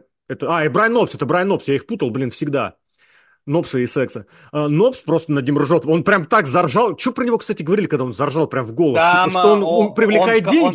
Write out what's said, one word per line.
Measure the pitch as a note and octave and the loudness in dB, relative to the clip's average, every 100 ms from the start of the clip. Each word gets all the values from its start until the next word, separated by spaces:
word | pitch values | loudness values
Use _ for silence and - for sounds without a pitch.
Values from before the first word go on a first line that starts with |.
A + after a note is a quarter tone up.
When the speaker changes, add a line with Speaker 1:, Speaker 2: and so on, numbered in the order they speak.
| _ _ - | _ _ -12
Speaker 1:
это, | C3 C#3 | -8 -4
а, | E3 D3+ | -2 0
и | |
Брайан | B2+ A3+ | 2 2
Нобс, | A#3 F#3 - | 2 0 -2
это | C3+ | -2
Брайан | F3 F#3+ | 0 0
Нобс, | F3 - | -2 -2
я | C#3 | -4
их | - | -4
путал, | A3+ C3 | -6 -4
блин, | A#2+ B2+ | -4 -6
всегда. | - D3 C#3 G2 - _ _ _ _ _ _ - | -4 -4 -2 -4 -8 _ _ _ _ _ _ -4
Нобса | D#3+ - C3 | -2 -2 -2
и | B2 | -2
Секса. | C#3+ B2 A#2 - _ - | -2 -4 -6 -16 _ -8
А, | D3 D3 | -4 0
Нобс | D3+ B3 B3+ | 2 2 0
просто | - E3 D#3+ | -2 -2 0
над | C#3+ B2+ | -2 0
ним | C#3+ | 0
ржёт. | C#3 E3 C#3 | 2 0 2
Он | E3 | 0
прям | F#3+ G3+ D3 | 2 0 2
так | A3 D3 | 0 2
заржал. | E3+ D#3+ F3 B3+ - | 2 2 2 0 -2
Чё | B3+ | -6
про | B3+ | -4
него, | B3 A3+ | -2 -2
кстати, | - G#3 | -4 -6
говорили, | D#3 G3 E3 | -2 -2 0
когда | D3 | -2
он | B2+ | -4
заржал | G2+ C#3+ D3+ D3 | -4 -2 -2 -2
прям | C3 A2+ | -2 -4
в | |
голос? | A#2+ D#3 B2+ | 0 2 4
Speaker 2:
Там, | E3+ F3 F#3 | 4 4 2
Speaker 1:
Типа, | F#3 | 2
что | G3+ | 4
он, | G#3 | 4
Speaker 2:
а, | F3 | 2
Speaker 1:
он | F3 G#3 | 0 0
Speaker 2:
он | G#3+ | 0
Speaker 1:
привлекает | G#3+ G#3 G3+ A3+ | 2 2 4 2
Speaker 2:
ска-, | F#3 | 2
Speaker 1:
деньги | D#4 D#4+ | 2 2